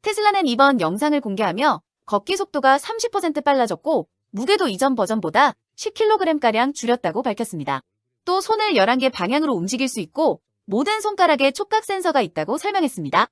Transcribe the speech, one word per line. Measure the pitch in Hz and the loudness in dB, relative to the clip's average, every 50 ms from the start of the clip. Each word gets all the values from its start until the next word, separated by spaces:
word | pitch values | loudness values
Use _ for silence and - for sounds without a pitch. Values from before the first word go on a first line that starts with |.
테슬라는 | - 427 403 427 415 415 392 392 359 | -4 -4 -4 0 0 2 2 2 0
이번 | 269 233 220 277 277 277 240 | 0 2 4 4 4 4 2
영상을 | 160 156 175 214 294 302 294 285 | 0 -2 -2 -2 0 0 0 0
공개하며 | 285 214 196 190 214 185 170 208 277 302 - 156 _ _ _ _ _ | -2 -4 -4 -2 -2 -2 0 0 0 0 0 -2 _ _ _ _ _
걷기 | - 208 202 _ - 381 | -4 -4 -4 _ -2 -4
속도가 | 392 392 _ - 294 254 262 269 285 | -4 -4 _ -4 2 4 4 4 4
삼십 | - - 440 453 - 466 | 2 -6 -6 -6 -6 -4
퍼센트 | - 403 359 330 285 294 | -4 -2 -2 -2 -4 0
빨라졌고 | 285 285 285 262 240 208 175 - _ 294 320 233 - _ _ _ _ _ | 0 0 2 2 0 0 -2 -6 _ -2 0 0 -2 _ _ _ _ _
무게도 | - 196 247 254 403 415 381 262 | -8 -6 0 0 2 2 2 -2
이전 | 196 180 262 277 262 | 0 0 0 0 2
버전보다 | 226 196 180 220 220 170 156 151 220 285 277 - _ _ _ _ | 0 0 0 -2 -2 -4 0 2 4 4 4 2 _ _ _ _
십 | - - 427 - | -12 -12 -10 -2
킬로그램가량 | - 440 427 440 415 381 330 311 294 254 233 214 220 240 277 285 | 0 2 2 2 2 2 0 0 2 0 0 2 2 0 -2 -2
줄였다고 | - - 233 240 240 - 175 160 220 | -4 -2 -2 -2 0 -2 -4 -4 -2
밝혔습니다. | 240 254 208 214 233 - - 160 139 151 139 131 _ _ _ _ _ _ _ _ _ | -4 -4 -4 -4 -6 -8 -6 -8 -6 -6 -6 -6 _ _ _ _ _ _ _ _ _
또 | - 359 381 | -2 -2 -2
손을 | 370 - 440 427 427 415 349 | 0 0 0 0 0 0 2
열한 | 214 190 220 247 262 | 2 4 2 2 2
개 | 262 262 | 0 -2
방향으로 | 254 - 180 185 254 302 320 294 | 0 -2 -2 0 0 0 0 0
움직일 | 247 175 170 196 247 233 269 254 | -2 -2 -2 -4 -2 -2 -4 -4
수 | - 226 | -4 -6
있고 | 170 - _ 269 320 269 - - _ _ _ _ _ | -8 -6 _ 0 0 0 0 -2 _ _ _ _ _
모든 | - 196 226 294 403 427 440 | -4 -2 -2 0 0 -2 -2
손가락에 | 415 427 415 403 359 330 302 247 269 277 | -2 -4 2 2 4 4 4 4 2 0
촉각 | 277 - 403 _ 427 440 - | 0 -2 -4 _ 0 -2 0
센서가 | - 392 381 359 359 302 285 | -2 -6 -2 -2 2 2 2
있다고 | - 156 _ 160 156 156 240 | 0 2 _ -6 -4 -2 -4
설명했습니다. | 311 - 415 392 392 330 254 - 185 156 135 143 175 226 - | -4 -4 -2 0 0 0 0 -2 -6 -6 0 0 0 0 0